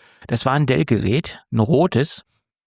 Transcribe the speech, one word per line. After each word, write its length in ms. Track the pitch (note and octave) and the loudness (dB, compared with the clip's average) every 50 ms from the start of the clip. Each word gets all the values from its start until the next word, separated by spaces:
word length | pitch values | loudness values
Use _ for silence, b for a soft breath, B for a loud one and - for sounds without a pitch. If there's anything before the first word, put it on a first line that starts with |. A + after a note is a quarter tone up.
| b b b b b | b b b b b
Das 180 | b B2 A2+ - | b -4 -2 0
war 80 | C3+ C3 | 0 0
ein 120 | D3 D3+ | 2 2
Dell-Gerät, 760 | B2+ C3 D3+ D#3+ - A#2 G2+ G2+ F#2+ A2 D3+ - - - - - - | 2 2 0 2 2 0 0 0 0 0 -2 -2 -6 -10 -16 -12 -4
ein 80 | - A2+ | 0 0
rotes. 640 | A2 A2+ D#3+ C3 E3+ F#3 - A#2 C#3+ - - - - _ _ _ _ _ _ _ _ | 2 2 2 2 2 2 2 0 0 -2 -4 -8 -12 _ _ _ _ _ _ _ _